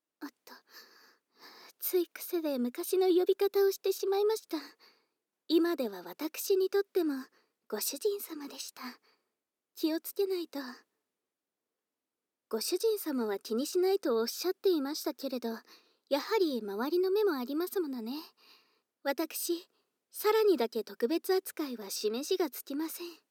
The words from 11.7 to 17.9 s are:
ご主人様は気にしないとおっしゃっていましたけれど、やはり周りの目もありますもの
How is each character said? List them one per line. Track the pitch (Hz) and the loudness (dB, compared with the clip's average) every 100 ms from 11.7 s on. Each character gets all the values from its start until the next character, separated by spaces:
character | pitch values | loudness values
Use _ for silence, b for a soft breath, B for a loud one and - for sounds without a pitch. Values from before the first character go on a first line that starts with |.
| _ _ _ _ _ _ _ - | _ _ _ _ _ _ _ -6
ご | 226 | -4
主 | - 359 | -2 0
人 | 453 415 | 0 0
様 | 320 262 220 | -2 -2 0
は | 196 | -2
気 | - | -2
に | 226 294 | -2 0
し | 359 | 2
な | 370 | 4
い | 392 | 4
と | 311 226 | 2 2
お | |
っ | 233 | 0
し | - 349 | -2 -4
ゃ | |
っ | |
て | - 403 | 0 2
い | 330 | 2
ま | 277 | 0
し | 302 | -4
た | - | -6
け | 277 277 | -6 -6
れ | 254 | -4
ど、 | 233 226 - b b b b | -6 -8 -12 b b b b
や | 285 | -2
は | - 440 | 2 2
り | 339 247 | 2 0
周 | 208 196 262 | -4 -2 0
り | 359 | 2
の | 370 | 4
目 | 392 | 4
も | 415 | 2
あ | 277 | 2
り | 240 294 | -2 -2
ま | 359 | -2
す | 403 | -2
も | |
の | 302 | -2